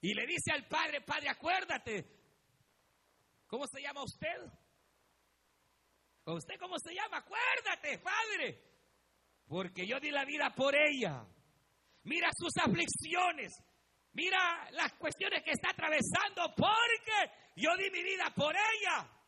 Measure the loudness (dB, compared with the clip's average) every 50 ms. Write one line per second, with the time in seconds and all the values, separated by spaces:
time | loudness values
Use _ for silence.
0 | 0 0 0 0 -2 -2 -4 -4 0 0 -2 -2 -2 -2 -2 0 0 0 -2 -6
1 | -4 -4 -4 -4 -2 -2 -4 -2 0 0 2 2 2 0 -4 -4 -4 -4 -6 -6
2 | -6 -8 -16 -20 _ _ _ _ _ _ _ _ _ _ _ _ _ _ _ _
3 | _ _ _ _ _ _ _ _ _ _ -6 -6 -6 -6 -8 -10 -10 -10 -8 -6
4 | -8 -8 -8 -6 -4 -4 -4 -4 -8 -14 -18 -20 _ _ _ _ _ _ _ _
5 | _ _ _ _ _ _ _ _ _ _ _ _ _ _ _ _ _ _ _ _
6 | _ _ _ _ _ -8 -8 -8 -8 -10 -14 -12 -10 -8 -8 -8 -8 -8 -8 -8
7 | -8 -6 -6 -8 -8 -6 -4 -2 0 0 0 0 0 -2 -4 -2 -2 -6 -6 -4
8 | -4 -2 0 0 0 0 -2 -2 -2 -4 -4 -8 _ _ _ _ _ _ _ _
9 | _ _ _ _ _ _ _ _ _ _ -4 -4 -4 -4 -4 -6 -4 -2 -4 -4
10 | -4 -2 -2 -2 -2 -2 -2 0 0 0 0 2 2 4 6 6 6 6 4 2
11 | 0 -2 -2 -4 -10 -14 -20 _ _ _ _ _ _ _ _ _ _ _ _ _
12 | _ -4 -2 0 2 0 0 0 -4 -2 0 2 2 4 4 2 2 0 -2 -4
13 | -4 0 2 2 2 2 2 -2 -6 -10 -10 -14 -20 _ _ _ _ _ _ _
14 | _ _ _ -4 -2 2 2 4 4 2 2 -2 -6 -10 -2 -2 -2 -2 -2 -2
15 | -4 -4 -4 -2 -2 0 0 0 0 0 -2 0 0 -2 -2 0 2 2 4 4
16 | 2 2 2 2 2 0 0 -2 -2 -2 2 4 4 6 6 6 6 4 4 2
17 | 2 0 2 2 2 2 0 -12 -20 -20 _ 0 2 4 4 4 2 -2 -2 -2
18 | -2 -2 -2 0 -2 -2 0 2 2 2 4 4 4 2 2 2 2 0 0 0
19 | -2 -4 -12 -20 _